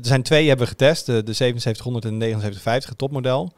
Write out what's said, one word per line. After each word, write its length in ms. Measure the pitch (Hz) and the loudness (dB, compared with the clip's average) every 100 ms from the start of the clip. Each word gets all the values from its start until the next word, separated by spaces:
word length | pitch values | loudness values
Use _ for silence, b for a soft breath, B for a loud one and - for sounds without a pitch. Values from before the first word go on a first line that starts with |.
zijn 200 | 120 131 | 0 0
twee 260 | 120 156 151 | 4 4 4
hebben 160 | 123 120 | 4 2
we 40 | |
getest. 340 | - 139 160 - | 2 2 2 0
De, 160 | 117 | -2
de 100 | 107 | 0
zevenenzeventig 520 | 107 123 120 120 110 | 0 0 0 -4 -4
honderd 200 | 123 120 | -4 -4
en 60 | 110 | -4
de 60 | 110 | -2
negenenzeventig 460 | 113 110 104 98 | -2 -2 -4 -4
vijftig 320 | - 127 - | -2 -2 -2
topmodel. 580 | 120 135 139 127 131 175 | -6 -4 -2 -2 -2 -4